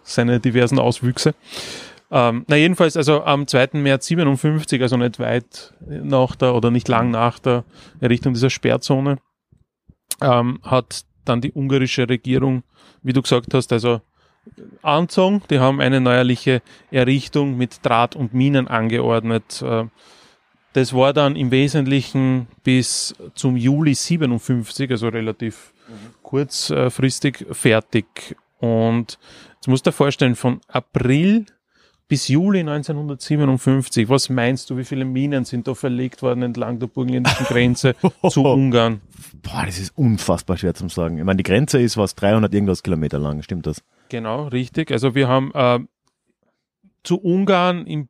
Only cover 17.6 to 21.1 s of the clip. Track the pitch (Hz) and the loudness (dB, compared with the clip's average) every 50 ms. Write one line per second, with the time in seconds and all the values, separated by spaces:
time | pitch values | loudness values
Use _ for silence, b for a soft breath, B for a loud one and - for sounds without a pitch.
17.6 | 127 120 - - - 139 120 113 120 120 - 160 127 110 117 127 131 139 143 135 | -4 -4 -4 -4 -2 0 2 2 2 0 -2 -4 -6 -2 0 0 2 2 2 2
18.6 | 127 - 120 113 110 113 113 120 123 120 117 113 110 113 113 113 - - - - | 0 0 -2 -2 0 0 0 0 0 0 0 0 0 0 -2 -2 -4 -6 -12 -10
19.6 | 131 127 117 113 113 113 - b b b b b b b b b b _ _ _ | -6 -4 -4 -4 -4 -6 -10 b b b b b b b b b b _ _ _
20.6 | _ _ - 135 131 120 131 127 131 139 | _ _ -2 0 0 2 2 2 4 4